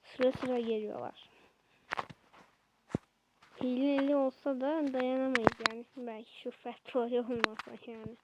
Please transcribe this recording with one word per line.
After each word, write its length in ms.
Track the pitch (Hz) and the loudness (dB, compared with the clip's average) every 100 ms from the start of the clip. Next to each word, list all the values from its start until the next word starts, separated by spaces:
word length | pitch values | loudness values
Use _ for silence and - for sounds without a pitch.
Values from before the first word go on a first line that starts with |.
Sıra 300 | - - 254 | -20 2 2
sıra 260 | 269 262 247 | 2 -2 -2
geliyorlar. 720 | 226 220 214 - 240 - - - - _ _ _ _ - - - _ - - _ _ _ _ - _ _ _ _ - - | 0 -2 -4 -8 -10 -12 -20 -20 -20 _ _ _ _ -8 -8 -12 _ -20 -20 _ _ _ _ -12 _ _ _ _ -20 -4
Hileli 540 | 254 247 277 277 277 285 | -2 2 2 2 4 4
olsa 440 | 269 - - 262 | 2 0 -4 0
da 320 | 262 320 294 | 0 0 0
dayanamayız 600 | 254 254 262 262 254 220 - 220 | 0 0 0 2 6 4 6 0
yani. 140 | 226 240 - | 0 -12 -10
Belki 440 | 247 220 233 - | -8 -8 -12 -10
şu 100 | 247 | -10
petrol 640 | - 247 233 - 262 233 | -10 -12 -14 -2 0 2
olmasa 580 | 247 233 240 220 220 - 233 - | 2 2 0 0 -2 -14 -14 -16
yani. 300 | 226 220 233 | -14 -14 -14